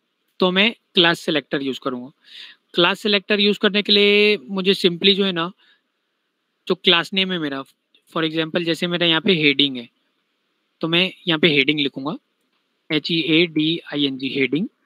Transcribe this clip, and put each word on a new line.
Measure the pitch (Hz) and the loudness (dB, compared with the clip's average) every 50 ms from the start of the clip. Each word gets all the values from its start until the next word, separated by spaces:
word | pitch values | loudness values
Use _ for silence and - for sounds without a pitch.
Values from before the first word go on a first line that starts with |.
| _ _ _ _ _ _ _ - | _ _ _ _ _ _ _ 0
तो | 185 185 | 0 0
मैं | 180 190 208 233 226 _ _ _ - | 2 2 0 0 0 _ _ _ 0
class | 196 170 170 170 - | 2 4 4 2 0
selector | - - 160 143 135 - - 143 | -2 -2 -2 -2 -2 -4 -6 -4
use | 139 135 123 - - | -4 -4 -6 -6 -6
करूँगा। | 135 127 123 123 135 - _ _ - - - - - - _ _ _ - | -8 -8 -8 -10 -14 -20 _ _ -20 -20 -20 -20 -20 -20 _ _ _ -2
Class | - 170 180 196 - | 2 2 2 2 0
selector | - 214 202 202 185 - 214 202 | -2 0 0 0 0 0 0 2
use | 202 208 196 - | 2 2 2 2
करने | - 208 190 208 | 2 0 0 0
के | 196 - | 0 2
लिए | 208 202 202 202 208 208 208 208 208 - - - | 2 4 4 4 4 4 4 4 2 0 -4 -6
मुझे | 196 190 185 196 190 | -6 -4 0 0 0
simply | - - 180 175 170 190 196 196 | 2 0 -2 0 2 2 2 2
जो | 185 202 | 2 0
है | 196 | -2
ना, | 180 170 165 180 - _ _ _ _ _ _ _ _ _ _ _ _ _ _ _ _ _ _ _ _ _ - - | -2 -2 -4 -6 -6 _ _ _ _ _ _ _ _ _ _ _ _ _ _ _ _ _ _ _ _ _ -6 -6
जो | 185 | -4
class | 175 - 180 175 170 165 - 202 | -2 2 2 2 2 2 0 -2
name | 190 190 190 | -2 -2 -2
है | 185 170 | -2 -4
मेरा, | 156 143 139 135 135 _ _ _ _ _ _ _ _ _ - | -6 -6 -6 -8 -12 _ _ _ _ _ _ _ _ _ -6
for | 170 160 | -4 -4
example | 160 156 165 160 160 151 180 170 | -2 -2 -4 -4 -2 -4 -4 -2
जैसे | 165 165 - 185 175 | -2 -2 -2 -2 -4
मेरा | 175 170 175 | -2 0 2
यहाँ | 170 160 160 | 2 2 2
पे | 151 - 190 | 2 2 2
heading | 156 151 147 139 135 143 139 131 123 | 2 4 2 4 4 2 0 -2 -6
है, | 117 - _ _ _ _ _ _ _ _ _ _ _ _ _ _ _ _ _ - | -12 -14 _ _ _ _ _ _ _ _ _ _ _ _ _ _ _ _ _ -8
तो | - 160 | -4 -2
मैं | 165 170 185 185 - - - 175 | 0 0 0 0 -4 -6 -4 -2
यहाँ | 165 151 | -2 2
पे | 165 175 | 2 2
हेडिंग | 147 151 - 143 151 151 | 2 2 2 2 0 0
लिखूँगा, | 143 135 - 135 135 147 196 302 _ _ _ _ _ _ _ _ _ _ _ _ _ - | -2 -4 -4 -6 -8 -8 -8 -8 _ _ _ _ _ _ _ _ _ _ _ _ _ -6
एच | 160 151 - - | -6 -4 -4 -2
ई | 170 165 | -2 -2
ए | 156 - 156 160 180 170 | 0 2 2 2 2 2
डी | 151 156 151 160 170 - - - 151 | 0 -2 -2 0 -2 -4 -6 -8 -6
आई | 147 143 | -4 -2
एन | 135 135 127 | -2 -4 -4
जी, | 135 127 | -6 -6
heading। | 107 139 135 123 135 156 214 - _ _ _ | -4 -2 -2 0 0 -2 -2 -4 _ _ _